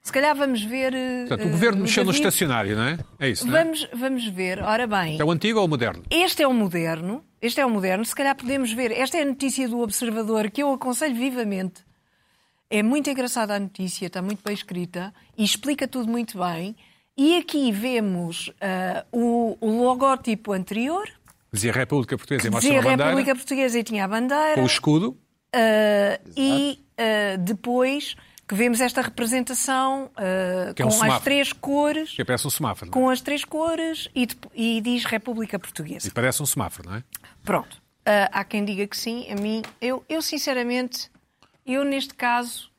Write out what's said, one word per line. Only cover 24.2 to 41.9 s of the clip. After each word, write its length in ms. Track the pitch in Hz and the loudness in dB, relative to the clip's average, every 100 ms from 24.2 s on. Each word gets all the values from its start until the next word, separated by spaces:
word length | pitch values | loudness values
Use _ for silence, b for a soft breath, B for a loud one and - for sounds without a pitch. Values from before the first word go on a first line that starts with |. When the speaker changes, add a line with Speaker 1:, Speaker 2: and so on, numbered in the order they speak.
| 254 285 311 302 | 0 2 2 4
Speaker 2:
Com 80 | |
o 20 | 127 | 2
escudo. 500 | - 143 151 220 - _ _ _ | 2 4 4 2 -6 _ _ _
Speaker 1:
Eh, 680 | 247 226 214 214 208 202 - - | 2 4 6 4 4 2 0 -6
Speaker 3:
Exato. 80 | 85 | 0
Speaker 1:
e, 420 | 269 277 285 262 _ - | 2 2 0 -4 _ -4
eh, 400 | 226 214 202 190 | 0 2 0 -2
depois 800 | 180 208 247 247 262 285 - - B B - | -2 -2 -2 2 2 0 -6 -12 B B -6
que 60 | 196 | 0
vemos 260 | 240 233 | 2 2
esta 180 | 247 254 | 2 0
representação, 1080 | 240 - 233 254 247 247 - 262 269 269 262 - | -4 -2 -2 0 -2 -4 0 2 0 -2 -6 -6
eh, 560 | 190 190 185 185 180 - | -2 0 0 -2 -4 0
Speaker 2:
Que 60 | |
é 40 | 110 | 2
um 40 | |
Speaker 1:
com 60 | 220 | 4
as 40 | |
Speaker 2:
semáforo. 220 | - 123 | 4 4
Speaker 1:
três 300 | - 277 277 | 2 2 2
cores, 560 | - - 285 294 302 311 | -4 0 2 2 0 -4
Speaker 2:
Que 120 | - 120 | -6 -2
parece 220 | 165 143 | 0 0
um 20 | |
semáforo, 400 | - 131 98 85 | -2 -2 -4 -2
não 80 | 254 | 2
é? 40 | |
Speaker 1:
com 60 | 262 | 2
as 100 | 254 | 2
três 240 | 277 294 - | -2 -6 -4
cores 640 | 311 330 330 330 320 - 262 | -2 0 0 -2 -4 -6 -2
e 100 | 240 | -2
de-, 120 | - - - | -4 -12 -4
e 260 | 226 226 | -2 0
diz 240 | 220 247 226 | 0 0 0
República 540 | 220 233 226 220 196 | -4 -4 -6 -4 -6
Portuguesa. 480 | - - 156 - 98 | -8 -12 -10 -8 -6
Speaker 2:
E 40 | |
parece 300 | 120 127 - | 0 0 0
um 60 | 143 | -2
semáforo, 420 | - 90 - 85 | -2 -4 -8 -10
não 80 | 104 | -10
é? 60 | - - B B | -10 -18 B B
Speaker 1:
Pronto. 340 | - - - - _ _ | -2 -2 -2 -20 _ _
Eh, 240 | - 208 196 | 2 4 2
há 120 | 196 | -2
quem 220 | 190 208 202 | -4 -4 -2
diga 220 | 196 202 | -4 -4
que 100 | - | -6
sim, 340 | 226 240 - | -6 -8 -6
a 40 | 202 | -4
mim, 260 | 208 220 214 - | -2 -4 -6 -6
eu, 240 | 247 262 - | -4 -4 -4
eu 100 | 320 | -4
sinceramente, 920 | 302 302 294 254 240 247 254 - - _ _ _ _ _ | -4 -4 -2 -2 -2 -2 -4 -8 -12 _ _ _ _ _
eu 220 | - 262 | -4 -2
neste 300 | 285 | 0